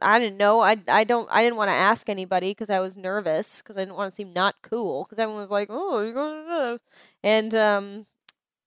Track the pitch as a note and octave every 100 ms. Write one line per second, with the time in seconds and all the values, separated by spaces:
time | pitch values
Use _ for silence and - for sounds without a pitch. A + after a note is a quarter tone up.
0 | - A3+ A3+ G3 G3+ A3+ G3+ A3 E3 E3+
1 | A3 A#3+ - G#3 A#3 A#3 G3+ F3 F#3+ A#3
2 | - G3 F#3 F#3 F#3 G3+ G#3+ G3 F#3+ F#3+
3 | F#3 G3+ F3+ D#3 G#3 - - G3+ F#3+ F3+
4 | G3 - G3 F3 G3 - - A3+ G3+ C3+
5 | F#3 G#3+ A3 G#3+ G3 G3+ G3+ A#3 G4 A#3+
6 | G#3+ A#3+ D4+ D#4 D#4+ E4+ B3+ A#3+ _ _
7 | - _ G3 A3 A3 A3 G#3+ G3+ G3+ G3+
8 | G#3+ _ - - _ _